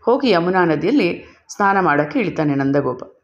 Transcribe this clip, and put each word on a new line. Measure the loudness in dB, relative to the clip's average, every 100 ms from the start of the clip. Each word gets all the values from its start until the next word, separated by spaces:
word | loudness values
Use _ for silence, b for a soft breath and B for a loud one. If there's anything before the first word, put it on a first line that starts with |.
ಹೋಗಿ | 0 0 2
ಯಮುನಾ | 2 2 0 2
ನದಿಯಲ್ಲಿ | 0 0 0 0 -4 -14 -20 _
ಸ್ನಾನ | -2 0 2
ಮಾಡೋಕ್ಕೆ | 2 0 0 -2
ಇಳಿತಾನೆ | -4 -2 -2 0
ನಂದಗೋಪ. | 0 0 -2 -6 -12 _